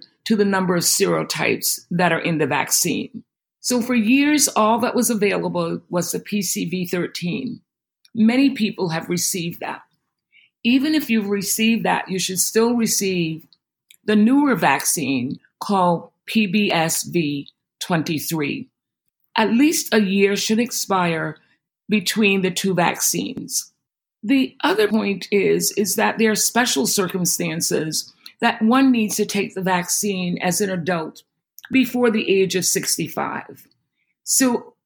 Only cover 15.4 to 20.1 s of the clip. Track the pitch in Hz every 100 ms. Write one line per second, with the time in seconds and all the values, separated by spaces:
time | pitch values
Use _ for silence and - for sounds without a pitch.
15.4 | _ - - 196 180 170 - _ - 220
16.4 | 208 208 208 165 160 - - 170 147 147
17.4 | - _ _ - - 175 151 156 - 165
18.4 | 143 135 - _ _ _ _ _ _ -
19.4 | 214 233 294 330 - 226 196